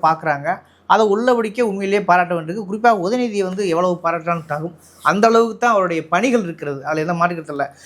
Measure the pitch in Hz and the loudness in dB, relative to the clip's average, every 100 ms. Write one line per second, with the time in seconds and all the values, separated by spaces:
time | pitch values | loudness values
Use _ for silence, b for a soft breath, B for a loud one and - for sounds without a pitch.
0 | 160 160 160 143 147 190 b b b 196 | 0 0 -2 -2 -4 -6 b b b 4
1 | 220 202 247 247 220 214 233 196 196 202 | 4 2 2 2 0 -2 -2 -2 0 0
2 | 196 180 175 170 156 202 190 214 233 214 | 4 2 2 -2 -6 -8 -8 0 2 2
3 | 180 247 240 202 190 185 202 165 180 175 | 0 -2 -2 -2 -4 -2 -2 0 0 0
4 | 165 170 160 170 151 151 165 - b b | -2 -2 -2 -4 -4 -6 -6 -12 b b
5 | - 185 226 226 226 208 240 214 185 165 | 0 2 4 4 2 0 0 2 0 -2
6 | 160 175 247 240 175 160 147 139 139 156 | -2 0 2 0 -2 -8 -8 -8 -4 -4
7 | 156 170 175 170 156 143 - B | -2 0 -2 -2 -8 -6 -6 B